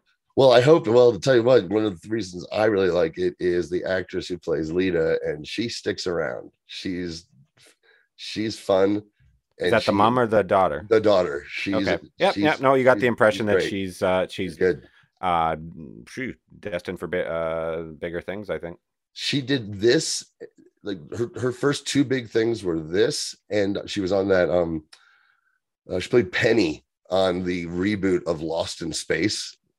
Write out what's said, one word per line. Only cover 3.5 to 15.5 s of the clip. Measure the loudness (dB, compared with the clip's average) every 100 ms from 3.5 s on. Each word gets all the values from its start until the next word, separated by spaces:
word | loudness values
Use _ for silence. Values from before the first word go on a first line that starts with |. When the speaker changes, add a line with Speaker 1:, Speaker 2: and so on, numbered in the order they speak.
| -2 -2
Speaker 1:
the | -4
actress | -2 -4 -4 -8 -8
who | -8
plays | -4 -4 -2
Lita, | -2 0 0 0 0 -4
and | -8 -8
she | -6 -6
sticks | -6 -6 -4 -4
around. | -4 -4 -6 -12 _ _
She's, | -12 -8 -6 -8 -10 -16 _ _ _ _ _ _ _ _ _
she's | -12 -6 -6 -6
fun. | 0 4 4 2 -4 _ _ _ _ -4
Speaker 2:
Is | 2
Speaker 1:
And |
Speaker 2:
that | 2
the | 2
Speaker 1:
she |
Speaker 2:
mom | 2 4 4
or | 2
the | 2
daughter? | 4 4 2 0 2
Speaker 1:
The | 2
daughter. | 4 4 2 -4 -8
She's, | -8 -4 -2
Speaker 2:
Okay. | 0 -4 -6 -2
Yep, | 0 2
Speaker 1:
she's, |
Speaker 2:
yep. | 0 2
No, | 2 4
you |
got | 4 4
the |
Speaker 1:
she's, | 2
Speaker 2:
impression | 4 4 4
Speaker 1:
she's | 2
Speaker 2:
that |
Speaker 1:
great. | 2 0
Speaker 2:
she's, | -4 -6 -2
uh, | 0 0 -2
she's |
Speaker 1:
She's | -4 -8 0
good. | 0 0 -6 _ _ -6
Speaker 2:
uh, | -2 0 0